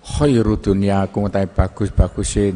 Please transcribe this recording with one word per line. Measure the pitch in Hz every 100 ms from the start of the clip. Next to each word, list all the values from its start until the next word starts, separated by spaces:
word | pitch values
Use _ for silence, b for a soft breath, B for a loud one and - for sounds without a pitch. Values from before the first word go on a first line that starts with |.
Khairu | - - 147 120 107 104
dunyakum | - 98 101 98 98 - 101
ta | 98 95
bagus-baguse | - 92 - 101 - 87 - 101 - 101